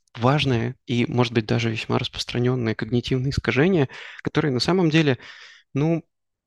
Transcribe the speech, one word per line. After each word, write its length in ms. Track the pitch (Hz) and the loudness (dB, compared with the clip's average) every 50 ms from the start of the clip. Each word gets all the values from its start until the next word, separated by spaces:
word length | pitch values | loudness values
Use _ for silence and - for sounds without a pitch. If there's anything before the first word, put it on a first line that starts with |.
| _ _ - 117 | _ _ -6 0
важное 580 | 113 127 143 151 139 139 127 113 113 123 131 _ _ | 2 2 2 2 2 0 0 0 -2 -4 -6 _ _
и, 200 | - 123 120 120 - | -4 -2 0 0 0
может 240 | - 120 123 120 117 | 2 0 0 2 2
быть, 120 | 120 110 | -2 0
даже 240 | - 117 117 117 113 | 0 0 0 0 -2
весьма 280 | 110 110 - - 120 120 | -2 -4 -4 -2 -2 -2
распространенное 760 | 123 - - - - - - 123 123 123 127 127 117 110 107 | -2 -4 -8 -8 -10 -6 -4 -2 0 0 0 0 -2 -4 -4
когнитивное 540 | - 117 110 120 120 - - 135 131 127 139 | -4 -4 -2 -2 -2 -2 0 -2 -2 -2 -2
искажение, 560 | - - - - 110 123 147 190 196 160 131 - - - - - - - - | -2 -2 -2 0 2 2 2 4 4 2 0 0 -4 -14 -18 -18 -16 -8 -8
которое 260 | - - 156 156 151 | -4 -2 0 0 0
на 80 | 127 120 | 0 0
самом 300 | - - 175 190 175 156 | 0 0 2 2 2 4
деле, 280 | 147 165 156 143 123 - - - - - - - - - _ _ - | 4 4 4 4 2 0 -4 -20 -20 -20 -20 -20 -20 -20 _ _ -2
ну, 300 | 135 147 160 170 165 - _ _ _ _ _ _ _ _ | 0 0 2 0 -2 -4 _ _ _ _ _ _ _ _